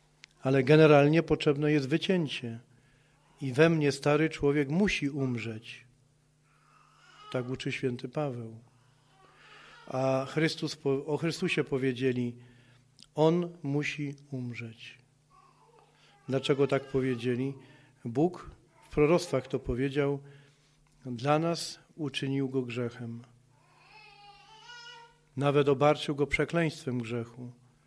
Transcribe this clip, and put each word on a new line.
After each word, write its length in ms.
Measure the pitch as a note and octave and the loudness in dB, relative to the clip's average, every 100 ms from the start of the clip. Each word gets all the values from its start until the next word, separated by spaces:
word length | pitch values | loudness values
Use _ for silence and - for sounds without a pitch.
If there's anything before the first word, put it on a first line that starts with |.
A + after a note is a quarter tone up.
| _ _ - _ | _ _ -20 _
Ale 200 | C3+ C3+ | 0 2
generalnie 580 | B2+ D#3 D#3 D3 C#3+ D#3+ | 6 8 10 8 6 4
potrzebne 500 | D#3+ D3+ D3+ C#3+ D3+ | 2 2 2 2 2
jest 160 | D3+ C3 | 2 2
wycięcie. 720 | E3 - F#3 D3 - A#2+ A#2 - _ _ _ _ _ _ _ | 0 2 0 0 -6 -8 -10 -14 _ _ _ _ _ _ _
I 120 | C3+ | -2
we 160 | B2+ E3 | 4 6
mnie 240 | D#3+ C#3+ | 6 2
stary 380 | C#3 D3 D3 D#3 | 2 2 2 2
człowiek 380 | - C#3+ D3 C3+ | 0 2 2 2
musi 420 | E3 G#3 - C#3+ | 2 2 0 -2
umrzeć. 720 | C#3 C3 A#2+ A2 A2 - - - _ _ _ _ _ _ _ _ _ _ _ - - - | -2 -2 -2 -6 -10 -14 -20 -20 _ _ _ _ _ _ _ _ _ _ _ -20 -20 -8
Tak 160 | C3 B2 | -6 -6
uczy 240 | C3 C#3 | -8 -8
święty 360 | - C3 A#2+ B2+ | -6 -6 -6 -8
Paweł. 500 | D#3 D3 A#2+ A2+ A2+ - _ _ _ _ _ - _ - - - - - | -6 -6 -6 -12 -16 -20 _ _ _ _ _ -20 _ -20 -20 -20 -20 -10
A 400 | C3 C3 C3 C3+ | -4 0 -2 -2
Chrystus 460 | D#3 D#3+ D#3 D3+ - | -2 -2 -2 -8 -4
po-, 300 | C#3 C3+ D3+ | -2 -2 -2
o 100 | D3 | -2
Chrystusie 480 | E3 - F#3 D#3+ | -2 -2 -2 -2
powiedzieli, 680 | C3 C3+ C3 A#2+ C3 B2 A#2+ A#2+ - - _ _ _ _ - | -2 -2 -2 0 0 0 -2 -6 -18 -20 _ _ _ _ -8
on 340 | - D#3+ F3 E3+ - | 2 2 2 -2 -8
musi 520 | C#3 C#3+ D3 - C#3+ C#3 - | -4 -4 -4 -6 -8 -10 -12
umrzeć. 680 | C3 B2 A2+ A#2 A2 - - _ _ _ _ - _ _ - _ _ _ _ - | -10 -8 -10 -12 -16 -20 -20 _ _ _ _ -20 _ _ -20 _ _ _ _ -4
Dlaczego 380 | C3 C3 C#3 C#3 | -2 0 2 2
tak 180 | C3+ | 2
powiedzieli? 720 | - C3+ C3 A#2+ B2 B2 C3+ C3 - - - _ | 0 0 0 0 -2 -2 -4 -8 -16 -20 -20 _
Bóg 460 | B2 B2 F3 - - - _ _ | -4 0 0 -2 -14 -20 _ _
w 40 | - | -4
proroctwach 600 | - D3 F3 F3 C3+ - | 2 4 4 2 -2 -2
to 100 | C3 | -4
powiedział, 600 | - B2 C#3 C#3 C#3+ C#3 - - - _ _ _ _ _ C3 | -2 -2 -2 0 0 -2 -8 -20 -20 _ _ _ _ _ -12
dla 320 | A#2 C#3 D3+ | -4 0 2
nas 400 | E3 E3 - - _ - | 2 -2 -8 -12 _ -8
uczynił 520 | C#3+ - C3+ C#3 C3 | -6 -4 -2 -2 -2
go 140 | C3 | -2
grzechem. 600 | B2 A#2 A#2 A#2+ A#2 A#2 A#2+ _ _ _ _ _ - G#4+ G#4+ G4+ G#4 G4+ G#4 A4 A#4 A#4+ A#4 - - _ _ B2+ | -4 -4 -6 -6 -10 -12 -16 _ _ _ _ _ -20 -20 -20 -20 -20 -20 -20 -20 -20 -20 -20 -20 -20 _ _ -4
Nawet 320 | C#3+ C#3+ C#3+ | 0 2 2
obarczył 460 | C3 D3 D3 - | 4 2 2 -2
go 120 | C#3+ C#3+ | -4 -2
przekleństwem 720 | - C#3+ E3+ D#3+ - C3+ B2 | -2 0 0 -2 -4 -6 -6
grzechu. 540 | A2 A#2 A#2 B2+ B2 - _ _ | -4 -6 -8 -12 -16 -18 _ _